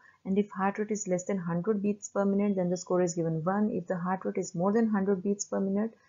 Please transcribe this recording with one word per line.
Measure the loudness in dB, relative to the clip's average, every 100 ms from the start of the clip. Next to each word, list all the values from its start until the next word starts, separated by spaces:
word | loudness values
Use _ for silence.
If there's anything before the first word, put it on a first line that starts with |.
| -20 _ 0
And | 0
if | 0
heart | 0 0 0
rate | -2
is | -4 -2
less | -2
than | 0 -2
hundred | -2 0 0 0
beats | 0 -2 -4
per | 0 2
minute, | 2 2 2
then | 0
the | -2
score | 0 2
is | 2
given | 0 -2 0
one. | 0 0 0
If | -2 -4
the | -4
heart | -2 -2 -2
rate | -4
is | -4
more | 0 2
than | 2 2
hundred | 2 2 0
beats | 0 -2 -2
per | -2
minute, | 0 0 -2 -6